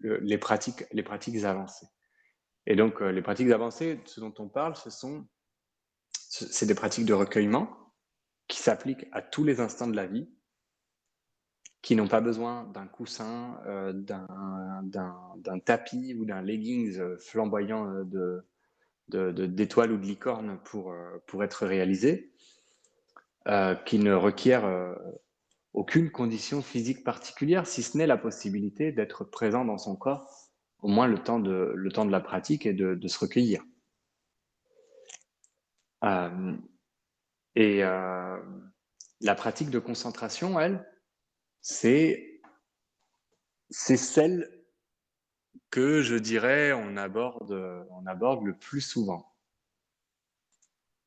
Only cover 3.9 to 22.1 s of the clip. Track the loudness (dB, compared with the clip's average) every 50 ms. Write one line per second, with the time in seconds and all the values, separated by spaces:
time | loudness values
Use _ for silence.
3.9 | -4 -6 -8 -14 -16 -12 -12 -12 -12 -12 -12 -8 -4 -4 -4 -4 -4 -8 -12 -16
4.9 | -14 -12 -12 -12 -12 -12 -14 -18 _ _ _ _ _ _ _ _ _ _ _ _
5.9 | _ _ _ _ -12 -12 -12 -12 -12 -10 -8 -6 -4 0 2 2 2 2 0 -2
6.9 | -2 0 2 4 4 4 4 2 2 2 4 4 4 2 0 -2 -6 -12 -20 _
7.9 | _ _ _ _ _ _ _ _ _ _ _ -12 -10 -2 2 2 2 2 0 -6
8.9 | -6 -6 -8 -10 -10 -10 -10 -6 -2 0 2 2 2 2 0 -2 -4 -4 -4 -4
9.9 | -2 -2 -4 -4 -4 -6 -6 -8 -12 _ _ _ _ _ _ _ _ _ _ _
10.9 | _ _ _ _ _ _ _ _ _ _ _ _ _ _ -20 -20 _ _ 0 2
11.9 | 4 4 4 4 4 4 4 2 0 -2 -2 -4 -6 -8 -10 -12 -14 -14 -14 -14
12.9 | -14 -14 -12 -12 -10 -10 -8 -8 -8 -8 -10 -10 -12 -12 -10 -8 -6 -6 -4 -4
13.9 | -6 -6 -6 -8 -8 -10 -10 -12 -12 -10 -8 -8 -6 -6 -6 -8 -8 -8 -8 -8
14.9 | -6 -6 -6 -8 -8 -12 -16 -18 -18 -14 -10 -8 -8 -4 0 0 0 0 0 -4
15.9 | -8 -6 -6 -6 -6 -6 -6 -6 -6 -6 -4 -4 -4 -4 -4 -4 -2 -2 -2 -2
16.9 | -4 -4 -6 -6 -6 -8 -12 -6 -4 -2 -2 0 0 -2 -2 -2 -2 -4 -4 -4
17.9 | -6 -6 -6 -6 -4 -4 -2 -2 -4 -6 -10 _ _ _ _ _ _ _ _ _
18.9 | _ _ _ -6 -4 -2 -2 -2 -2 -2 -2 -2 0 0 0 2 6 6 6 6
19.9 | 4 0 -2 -4 -6 -4 -4 -4 -4 -4 -6 -8 -10 -10 -12 -12 -10 -10 -8 -8
20.9 | -10 -10 -12 -12 -14 -16 -14 -10 -4 -4 -4 -4 -2 -2 -2 0 2 2 4 4
21.9 | 4 4 4 4